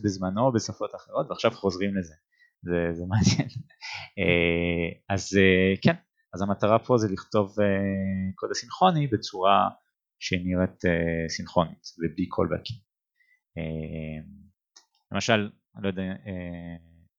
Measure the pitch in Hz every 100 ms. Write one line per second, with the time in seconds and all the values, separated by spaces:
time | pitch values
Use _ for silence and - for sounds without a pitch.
0 | 104 95 92 98 131 113 - - 101 92
1 | - 120 131 92 113 - 98 90 101 98
2 | 85 78 _ _ _ _ 87 87 85 85
3 | 90 104 - - - - - _ - -
4 | - - 90 87 85 85 85 85 85 -
5 | - 98 - 98 95 92 95 95 - 170
6 | _ _ _ 87 101 98 104 113 - 123
7 | 107 95 - 110 98 107 104 98 98 98
8 | 95 95 95 95 107 101 120 - 185 160
9 | 143 104 - 98 92 98 95 - _ _
10 | _ _ - 92 90 90 92 - 90 85
11 | 85 82 82 - 90 - 82 - - -
12 | 80 - 90 - 87 85 - 113 - _
13 | _ _ _ _ _ - 80 80 78 80
14 | 78 78 78 - - _ _ - _ _
15 | _ 98 - 113 104 - _ - 98 92
16 | 95 95 110 92 87 87 85 85 85 85
17 | 85